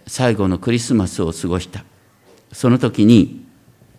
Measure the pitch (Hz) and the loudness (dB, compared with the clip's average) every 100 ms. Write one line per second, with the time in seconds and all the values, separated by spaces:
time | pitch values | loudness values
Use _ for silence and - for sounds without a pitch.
0 | - - 127 104 95 92 - 120 120 120 | -12 -2 -2 0 0 -2 -2 -4 0 0
1 | 90 - 85 82 90 90 - - - _ | 0 -2 -6 -4 -4 -6 -6 -14 -20 _
2 | _ _ _ _ _ - 127 131 131 113 | _ _ _ _ _ -4 0 0 0 2
3 | 107 117 76 - - _ _ _ _ | 6 6 4 -2 -20 _ _ _ _